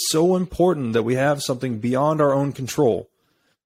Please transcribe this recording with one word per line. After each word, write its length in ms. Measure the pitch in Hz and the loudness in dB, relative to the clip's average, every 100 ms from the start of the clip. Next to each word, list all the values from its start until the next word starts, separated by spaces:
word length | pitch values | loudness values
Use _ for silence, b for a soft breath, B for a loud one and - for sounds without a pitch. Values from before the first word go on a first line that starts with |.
| - | -2
so 240 | 156 170 | 2 2
important 580 | 185 180 - 175 160 123 | 2 -2 0 0 2 0
that 100 | 113 | 0
we 100 | 110 | 0
have 280 | 127 139 143 | 0 0 0
something 360 | - 127 131 113 | -2 -4 -4 -4
beyond 420 | 120 127 147 156 | -2 0 0 2
our 120 | 147 | 2
own 200 | 135 143 | 2 0
control 560 | 135 127 - 139 95 - _ _ _ _ _ _ | -4 -6 0 2 2 -4 _ _ _ _ _ _